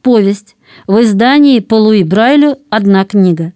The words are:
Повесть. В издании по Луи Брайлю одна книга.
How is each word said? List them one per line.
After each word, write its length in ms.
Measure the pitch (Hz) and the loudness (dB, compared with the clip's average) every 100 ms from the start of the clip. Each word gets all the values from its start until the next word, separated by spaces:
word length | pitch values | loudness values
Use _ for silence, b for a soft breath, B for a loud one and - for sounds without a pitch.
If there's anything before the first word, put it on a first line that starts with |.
Повесть. 560 | 254 240 196 202 - _ b b b | 0 0 0 -4 -10 _ b b b
В 160 | 202 | 0
издании 580 | 233 196 233 285 285 254 | 0 0 0 2 2 0
по 140 | 196 | 0
Луи 280 | 220 214 214 | 0 0 0
Брайлю 540 | 160 190 233 294 294 269 _ | 0 0 0 2 0 -2 _
одна 340 | 220 202 196 | -4 0 0
книга. 480 | 190 208 185 165 170 | 0 0 0 -2 -6